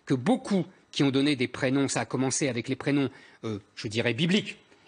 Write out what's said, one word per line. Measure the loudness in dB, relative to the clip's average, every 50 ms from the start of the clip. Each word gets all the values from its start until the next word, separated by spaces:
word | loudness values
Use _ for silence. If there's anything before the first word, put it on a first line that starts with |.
| _
que | -2 -2
beaucoup | 0 2 2 2 2 0 0 0 0 0 -2 -6 -16 _ _ -2
qui | 0 2
ont | 2
donné | 4 4 2 2 2
des | 0 0 -2
prénoms, | -2 -2 -2 0 2 2 0 0
ça | 0 -2
a | -2
commencé | -2 -2 -2 0 0 0 0 -2 -2
avec | -2 -4 -4 -4
les | -6
prénoms, | -4 -2 0 2 2 0 0 -2 -8 -16 -20 -20 _ -8
euh, | -6 -6 -6 -8 _ _
je | -10 -10 -4
dirais, | -2 0 0 0 0
bibliques, | 0 2 2 2 0 0 -2 -8 -16 -20 _ -20 _ _